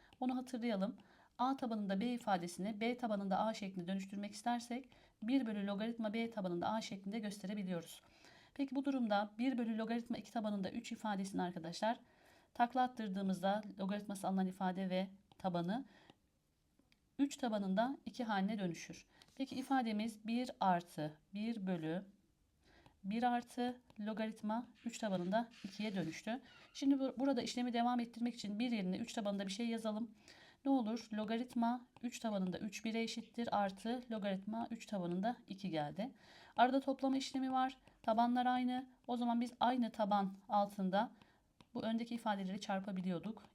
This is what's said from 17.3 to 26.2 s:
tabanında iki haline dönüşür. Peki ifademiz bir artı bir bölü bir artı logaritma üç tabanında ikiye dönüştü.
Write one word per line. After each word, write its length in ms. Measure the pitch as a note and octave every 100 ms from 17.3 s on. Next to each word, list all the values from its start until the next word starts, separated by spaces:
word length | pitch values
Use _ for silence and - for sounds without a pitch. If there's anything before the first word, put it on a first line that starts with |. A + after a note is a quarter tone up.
| -
tabanında 600 | A#3+ G#3+ G3 F#3+ B3 C#4+ -
iki 180 | -
haline 340 | A3+ G3 G3 A3
dönüşür. 480 | F3+ D#3+ - - - - -
Peki 200 | - C4+
ifademiz 720 | B3+ C4 C4 A3+ G#3 A3+ G#3 G#3+
bir 240 | A#3+ B3+ -
artı 520 | F#3+ F3 F3 - D3+ - _
bir 320 | G3+ A3 A3+ F#3+
bölü 380 | F3 D#3 F3 F#3+ - _ _ _ _ _ - - _
bir 180 | G3 A3+
artı 580 | B3 A#3+ B3 - B3 B3 - -
logaritma 680 | G#3 A3 A3 A3 G#3 A3+ B3 -
üç 140 | A#3 -
tabanında 500 | G#3+ F#3 F3 A3 A#3 -
ikiye 300 | F#3+ - G#3+
dönüştü. 460 | F#3+ D#3+ -